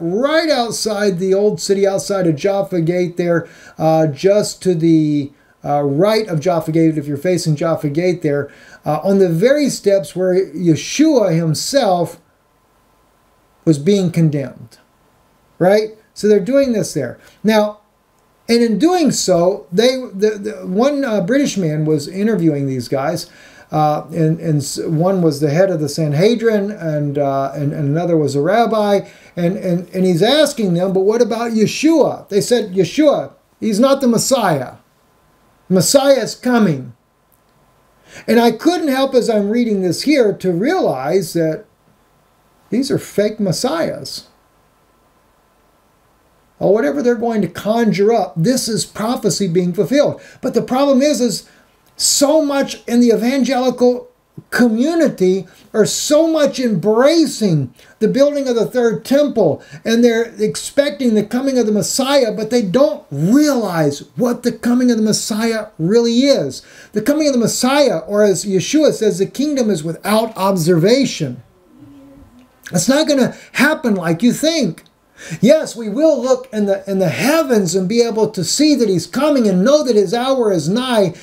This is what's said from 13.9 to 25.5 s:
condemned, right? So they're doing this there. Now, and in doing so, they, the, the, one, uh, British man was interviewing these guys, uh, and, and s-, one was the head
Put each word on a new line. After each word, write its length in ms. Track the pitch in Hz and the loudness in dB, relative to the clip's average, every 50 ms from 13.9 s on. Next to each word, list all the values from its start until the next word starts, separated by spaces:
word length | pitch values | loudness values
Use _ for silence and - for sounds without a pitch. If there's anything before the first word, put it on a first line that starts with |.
| 208 196 190 165 | 0 2 0 0
condemned, 680 | 165 170 165 156 139 143 131 - - - 120 - _ - _ _ _ _ _ _ _ _ _ _ _ _ _ _ _ - | 0 0 0 0 0 -2 -6 -8 -12 -16 -20 -20 _ -20 _ _ _ _ _ _ _ _ _ _ _ _ _ _ _ -2
right? 320 | 165 185 202 214 214 214 - - _ _ _ | 2 2 4 2 2 -2 -6 -14 _ _ _
So 140 | - - 208 | -4 0 2
they're 140 | 214 202 | 2 2
doing 320 | 180 202 262 277 277 254 233 | 2 2 2 2 2 2 0
this 200 | 208 160 - - | -2 -4 -4 -4
there. 240 | 151 127 117 117 - - - _ _ | -6 -6 -6 -8 -14 -20 -20 _ _
Now, 380 | - 208 220 214 208 208 208 - _ _ _ _ _ _ _ _ _ _ _ _ _ - | -2 0 2 2 2 0 -2 -10 _ _ _ _ _ _ _ _ _ _ _ _ _ 0
and 120 | 233 233 | 2 2
in 160 | 240 226 214 180 | 2 2 2 2
doing 340 | 294 339 370 359 320 240 | 2 2 2 2 2 0
so, 540 | 160 - - - 180 170 175 180 202 - - - | 0 0 0 0 2 2 2 2 0 -2 -6 -6
they, 240 | 175 185 233 254 262 | -2 2 2 2 2
the, 360 | 262 254 214 190 190 202 214 | 0 -6 -10 -6 -2 -2 -2
the, 360 | 208 202 202 208 202 185 185 185 | -2 -2 -8 -10 -10 -10 -8 -6
one, 380 | 185 202 247 285 294 277 277 | -2 0 0 0 0 0 -2
uh, 160 | 247 214 202 | -2 -2 -2
British 340 | 175 175 247 277 285 226 - | 0 0 0 0 0 0 -2
man 300 | 196 180 156 151 156 156 | -2 -2 -2 -2 -2 0
was 240 | 156 156 147 - - | 0 0 -2 -2 -4
interviewing 580 | 180 190 202 226 220 185 170 160 147 143 139 135 | -6 -4 -2 0 0 0 0 0 0 0 -2 -4
these 220 | 131 127 117 - | -4 -4 -6 -4
guys, 400 | 143 135 135 156 175 165 - - - - - - - - - - | -4 -4 -2 -2 -4 -6 -8 -12 -18 -20 -20 -20 -20 -20 -14 -6
uh, 340 | - 156 151 151 151 151 - - | -2 0 0 0 0 -2 -6 -6
and, 280 | 165 175 156 156 160 165 | -4 -2 0 0 0 -2
and 180 | 165 165 151 147 | -2 -2 -2 -2
s-, 200 | 139 - - - - | -2 -4 -6 -8 -6
one 380 | 180 160 151 170 185 196 185 170 | -2 -2 0 0 0 0 2 2
was 160 | 160 139 135 | 0 0 0
the 100 | 151 | -2
head 220 | 147 | 0